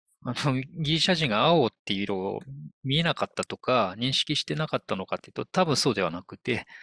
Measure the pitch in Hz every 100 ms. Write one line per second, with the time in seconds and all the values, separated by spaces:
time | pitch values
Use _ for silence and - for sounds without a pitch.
0 | _ _ 123 120 147 131 143 170 147 160
1 | - 175 147 104 143 170 113 - - 98
2 | 101 95 95 104 131 139 151 - 135 147
3 | 170 - 98 - - - - 127 98 104
4 | 127 131 - 147 - 151 156 127 - 98
5 | 92 92 - - - 180 175 131 147 101
6 | 90 85 - - - 110 - -